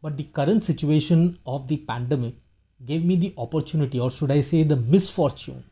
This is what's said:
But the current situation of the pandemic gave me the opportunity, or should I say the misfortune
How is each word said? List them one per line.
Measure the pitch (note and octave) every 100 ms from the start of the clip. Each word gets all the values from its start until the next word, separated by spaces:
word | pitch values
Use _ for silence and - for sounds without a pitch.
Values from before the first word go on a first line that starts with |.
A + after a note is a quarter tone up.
But | D#3 C#3+
the |
current | D3 - C#3+ A3
situation | - D#3 D3 D3+ D3+ E3 F3 F3 -
of | C3+ C3
the | D3
pandemic | - A#2 B2 C#3 A#2+ A#2+ _ _ _ _
gave | B2 D#3 E3+
me | F#3
the | F#3+ -
opportunity, | A#2 D#3+ - D#3 C#3 C3+
or | B2+
should | - C#3+
I | C#3+
say | C3+ E3
the | D#3 C#3+
misfortune | A#2 F3+ - - D3 - - C3 -